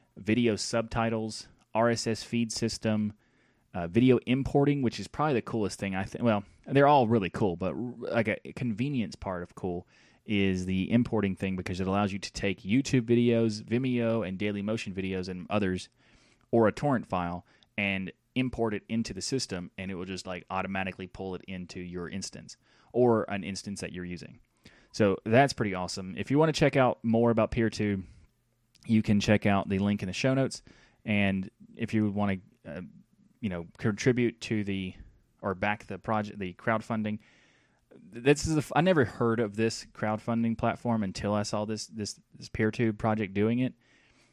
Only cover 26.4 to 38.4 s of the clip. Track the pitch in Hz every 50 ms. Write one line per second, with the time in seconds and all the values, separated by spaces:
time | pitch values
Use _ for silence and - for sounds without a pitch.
26.4 | 165 160 147 - 165 139 - 139 127 120 - - - 117 113 113 120 117 113 113
27.4 | 107 - - 120 113 107 - - 107 104 101 95 90 - - - _ _ _ _
28.4 | _ _ _ _ _ _ _ _ - - 113 110 - - 107 101 - 117 104 104
29.4 | - 104 101 98 - - 98 95 101 101 104 98 104 92 90 - - 131 131 135
30.4 | 131 - - - _ - - - _ _ _ _ - 117 107 101 101 98 95 95
31.4 | 92 - _ _ - - - 117 117 107 113 110 107 104 98 104 104 98 95 92
32.4 | - _ _ _ - - 73 87 90 - - - - _ _ _ _ _ _ -
33.4 | 117 101 90 85 85 - _ - - 113 101 - - 135 120 123 120 113 - -
34.4 | - - 113 107 101 101 98 98 95 92 - - - - _ _ _ _ _ -
35.4 | - 101 92 90 104 104 104 - - - 101 90 - - 110 107 104 104 98 104
36.4 | 98 90 90 - - 120 113 110 - - 117 110 107 107 107 - _ _ _ _
37.4 | _ _ _ _ _ _ _ _ _ _ - - - - 107 117 120 139 147 147